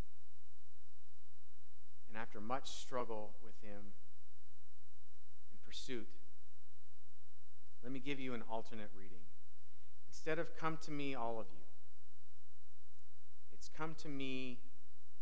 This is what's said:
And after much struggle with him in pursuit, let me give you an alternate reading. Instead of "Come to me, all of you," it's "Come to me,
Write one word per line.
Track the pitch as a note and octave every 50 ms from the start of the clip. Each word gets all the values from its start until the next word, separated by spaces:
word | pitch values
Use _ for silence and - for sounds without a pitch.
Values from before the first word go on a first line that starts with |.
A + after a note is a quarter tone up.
| - - - - - - - - - - - - - - - - - - - - - - - - - - - - - - - - - - - - - - - - - -
And | A2+ A2
after | A2+ - - A2+
much | G#2 A2 B2 C#3 C#3 -
struggle | - - - - C#3 B2 A#2+ G#2+ A2+ G#2+ G#2+ G#2 - -
with | - A2 - -
him | - G#2+ G2+ G2+ G2+ G2+ G2+ - - - - - - - - - - - - - - - - - - - - - - - - - - - - - - -
in | - -
pursuit, | - - - - - - C3 A#2 G#2+ - - - - - - - - - - - - - - - - - - - - - - - - - - - - - - - - - - -
let | - A#2+
me | C3+ C3+
give | B2+ C#3+ C#3+ C3
you | C3 C3 B2
an | A2+
alternate | A2 G#2+ A2+ A2+ A2 - A#2 A2 G#2 G#2+ -
reading. | - G2+ - - - - - - - - - - - - - - - - - - - - -
Instead | - - - D#3 D#3 D#3+
of | E3 - - -
"Come | E3 D#3+ D#3+ D3+
to | - -
me, | D3+ C#3+ C#3+ C#3 C3+
all | B2+ A#2 A#2 A#2 A2+
of | G#2+ -
you," | - - - - - - - - - - - - - - - - - - - - - - - - - - - - - - - - - - - - - - - - -
it's | - - -
"Come | - - D#3 E3 D#3+
to | - - D#3+
me, | C#3+ C3+ C3+ C3+ C3 C3 C3 B2+ B2 - - - - - - - - - - - - -